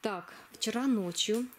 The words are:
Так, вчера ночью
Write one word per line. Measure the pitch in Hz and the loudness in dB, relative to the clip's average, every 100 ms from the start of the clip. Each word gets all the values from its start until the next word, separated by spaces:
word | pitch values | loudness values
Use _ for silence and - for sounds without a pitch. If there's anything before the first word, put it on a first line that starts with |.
Так, | 220 185 - - - | -2 -2 -6 -16 -16
вчера | - 220 226 269 | -6 -2 0 2
ночью | 226 180 170 - 220 247 | 2 2 0 2 2 0